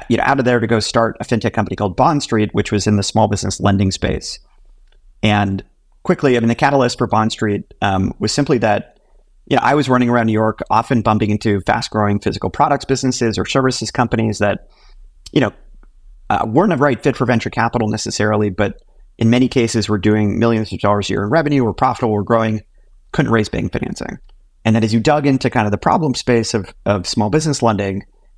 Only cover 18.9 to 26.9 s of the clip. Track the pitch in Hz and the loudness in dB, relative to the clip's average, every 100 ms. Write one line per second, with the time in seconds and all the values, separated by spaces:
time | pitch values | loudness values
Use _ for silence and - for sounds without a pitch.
18.9 | - - - 113 123 127 131 117 113 104 | -20 -14 -2 2 4 2 2 0 0 0
19.9 | 107 101 107 104 - 117 113 110 87 101 | 0 2 2 2 2 2 0 -2 -2 0
20.9 | 104 98 101 101 151 147 143 117 - 135 | 0 0 -2 0 0 2 2 0 0 0
21.9 | 120 120 104 101 117 113 107 - _ - | 0 0 0 2 0 0 -2 -8 _ -20
22.9 | - _ - 131 113 107 117 117 - - | -20 _ -2 2 2 0 -4 -4 -4 -6
23.9 | - - - - - _ _ - 110 110 | -8 -12 -12 -16 -20 _ _ 0 2 2
24.9 | 113 110 147 143 135 127 123 104 101 - | 2 2 2 2 0 0 0 0 0 0
25.9 | 190 156 127 - 117 110 113 95 - - | 0 0 -2 0 0 0 -2 -4 -6 -2